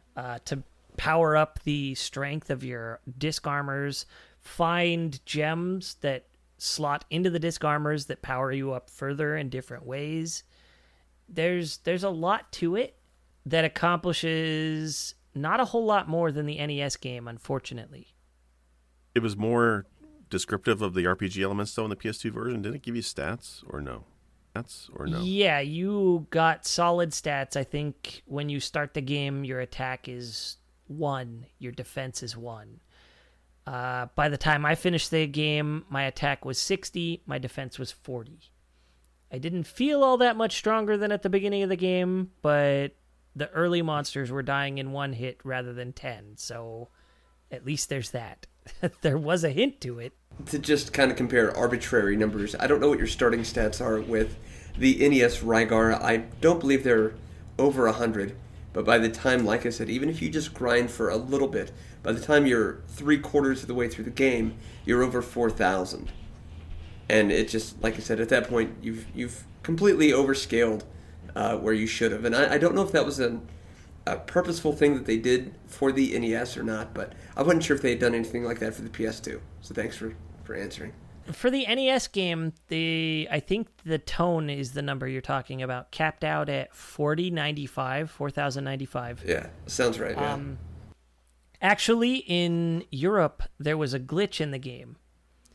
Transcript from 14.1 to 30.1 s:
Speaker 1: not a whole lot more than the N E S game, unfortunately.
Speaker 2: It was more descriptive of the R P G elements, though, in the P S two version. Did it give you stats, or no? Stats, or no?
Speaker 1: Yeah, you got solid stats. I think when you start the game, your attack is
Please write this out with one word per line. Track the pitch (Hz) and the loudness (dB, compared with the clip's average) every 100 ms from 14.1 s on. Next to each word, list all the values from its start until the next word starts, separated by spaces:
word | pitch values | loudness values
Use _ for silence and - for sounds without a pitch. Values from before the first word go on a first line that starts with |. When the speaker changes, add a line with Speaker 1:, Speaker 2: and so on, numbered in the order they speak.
| 160 165 160 160 156 156 156 156 143 - - _ | -2 0 0 0 -2 -2 -4 -4 -6 -8 -12 _
Speaker 1:
not | 139 151 220 | -6 -2 0
a | |
whole | 254 233 | 0 0
lot | 220 202 170 | 2 2 2
more | 165 165 | 0 0
than | 143 | 0
the | 147 151 | -4 -4
N | 147 | -4
E | 143 | -4
S | 143 - | -4 -6
game, | 127 123 120 | -8 -10 -12
unfortunately. | 113 - 135 - 120 113 139 - _ _ _ _ _ _ _ _ _ _ | -10 -6 -6 -6 -12 -14 -18 -20 _ _ _ _ _ _ _ _ _ _
Speaker 2:
It | 120 | 0
was | 113 101 | 0 0
more | 107 120 117 104 98 _ - - - | 2 4 4 2 -4 _ -20 -20 -6
descriptive | 92 - 101 - 104 | -4 -2 0 2 2
of | 104 | 0
the | 92 90 | 2 2
R | |
P | 92 98 | 2 -2
G | 95 | -2
elements, | 95 101 104 | -2 -2 -4
though, | - | -4
in | 110 | -4
the | |
P | 101 110 | -4 -6
S | 107 | -6
two | 117 | -6
version. | 110 117 117 | -6 -6 -4
Did | 101 | -6
it | 139 | -8
give | 123 117 | -8 -6
you | |
stats, | - - 73 120 - - - | -6 -6 -6 -6 -10 -20 -12
or | 73 | -10
no? | 69 58 - _ _ _ _ - | -10 -10 -16 _ _ _ _ -12
Stats, | - - - | -12 -16 -16
or | - - | -10 -6
no? | 165 | -4
Speaker 1:
Yeah, | 180 196 196 143 | 0 2 4 2
you | 143 160 190 208 185 175 151 | -2 -4 -2 2 4 2 2
got | 165 165 156 - | 2 4 2 -2
solid | - 170 175 170 | 2 4 4 0
stats. | - 156 143 135 143 | -2 -2 -2 -2 -4
I | |
think | 131 147 147 - - - - | -4 -4 -4 -8 -12 -14 -8
when | 139 147 | -6 -4
you | 143 | -4
start | - 156 147 | -4 -4 -4
the | 156 | -4
game, | 135 143 139 139 | -2 -2 -2 -4
your | 135 127 | -4 -6
attack | 123 - 131 127 | -6 -6 -6 -6
is | - | -10